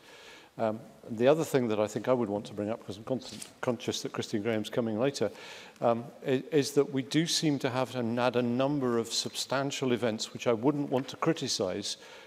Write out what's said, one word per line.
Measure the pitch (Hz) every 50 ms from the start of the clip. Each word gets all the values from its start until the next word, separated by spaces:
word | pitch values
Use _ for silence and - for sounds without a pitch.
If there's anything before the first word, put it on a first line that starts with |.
| - - - - - - - - - - _ -
Um, | 113 110 107 113 131 - - - - -
the | 120 107 120 131
other | 156 160 156
thing | - - 139 123 113
that | 107 101
I | 107
think | 101 - 113 104 123
I | 127
would | 123 120 98
want | 101 104 -
to | - -
bring | 101 104 104
up, | 113 - -
'cause | - 98
I'm | 98 113
con-, | - 131 117 - - 107 104 - - - -
conscious | - 127 120 110 - - 104 -
that | - -
Christine | - - 113 - - 110
Graham's | 101 117 113 110 104 -
coming | - 131 120 113 110 104
later, | 123 139 139 - 113 101 - - - - - - - - - -
um, | - 120 117 117 120 135 - - -
i-, | 156 131 131 - -
is | - 151 131 -
that | - 147 139 139 139
we | 131
do | 131 117 - 151 165
seem | 160 - - 165 151 143 131
to | - 131
have | 117 127 131 117 123
an-, | 127 120 110 117
had | 123 123 127 117
a | 123
number | 127 120 120 123 135 139 147 143 127 123 120
of | 117 113 113
substantial | - - - 117 - - - - 127 135 139 143 139 - 139 131
events | 123 107 117 117 107 110 - -
which | - 113 -
I | 123 117
wouldn't | 107 113 143 147 143 143 139
want | 143 127 135 -
to | -
criticise, | - - 160 160 - 143 117 - - 107 92 90 101 101 - - - - - - - -